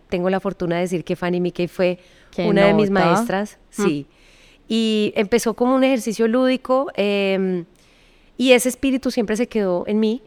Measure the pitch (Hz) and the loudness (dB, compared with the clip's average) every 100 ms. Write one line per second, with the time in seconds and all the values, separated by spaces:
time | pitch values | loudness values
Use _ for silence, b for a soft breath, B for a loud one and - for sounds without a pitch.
0 | - 185 180 190 196 185 175 170 180 175 | -8 -4 0 -2 -2 -6 -4 -2 -2 -4
1 | - 180 180 180 175 - 175 - 180 175 | -6 -6 -4 -2 -2 -4 -6 -2 -2 -2
2 | b b b - 175 170 202 208 208 196 | b b b -4 0 4 4 4 2 2
3 | 170 185 233 190 208 - _ - 202 147 | 2 2 0 -4 -6 -12 _ -4 -2 -2
4 | 139 b b b b b - 226 220 214 | -6 b b b b b -4 -2 0 0
5 | 208 - 202 233 233 214 247 262 262 262 | 0 -2 0 0 0 -2 0 2 2 0
6 | 220 196 220 240 254 254 - 262 277 - | -2 -2 0 2 2 0 0 -2 -2 -2
7 | 202 202 196 190 190 180 165 _ b b | -2 0 0 0 0 -2 -6 _ b b
8 | b b b - 254 247 254 240 269 262 | b b b -2 4 4 2 -4 -2 -2
9 | 262 240 208 214 240 226 196 175 - 208 | -2 -2 -2 -2 -4 -2 -2 -2 -2 0
10 | 220 233 | 0 -2